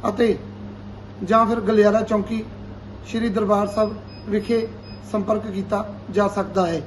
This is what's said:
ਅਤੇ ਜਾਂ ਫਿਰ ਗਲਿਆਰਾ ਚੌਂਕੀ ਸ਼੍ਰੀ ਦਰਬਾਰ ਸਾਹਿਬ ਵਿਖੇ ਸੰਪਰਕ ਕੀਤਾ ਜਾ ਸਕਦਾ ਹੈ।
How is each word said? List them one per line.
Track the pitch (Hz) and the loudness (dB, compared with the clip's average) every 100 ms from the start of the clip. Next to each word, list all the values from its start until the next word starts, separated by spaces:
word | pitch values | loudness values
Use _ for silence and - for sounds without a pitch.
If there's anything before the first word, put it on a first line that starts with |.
| 220 | -4
ਅਤੇ | 208 233 - - - - - - - - - | 2 2 2 -4 -14 -14 -14 -14 -14 -16 -10
ਜਾਂ | 180 220 220 | 2 4 4
ਫਿਰ | 233 | 2
ਗਲਿਆਰਾ | 196 220 208 214 | 4 6 6 6
ਚੌਂਕੀ | 220 214 196 226 220 - - - - - - | 2 0 0 -4 -6 -12 -14 -14 -14 -14 -6
ਸ਼੍ਰੀ | 226 233 | -2 0
ਦਰਬਾਰ | 202 202 202 208 | 0 4 4 2
ਸਾਹਿਬ | 208 214 214 - - - | 2 0 -2 -12 -14 -2
ਵਿਖੇ | 202 208 233 226 - - - - | -2 2 0 0 -8 -14 -14 -4
ਸੰਪਰਕ | 214 190 214 220 | -2 0 0 0
ਕੀਤਾ | 190 185 202 214 - - | -6 -2 -2 -2 -10 -2
ਜਾ | 190 202 | 2 2
ਸਕਦਾ | 202 185 190 175 | 2 0 0 2
ਹੈ। | 165 | 0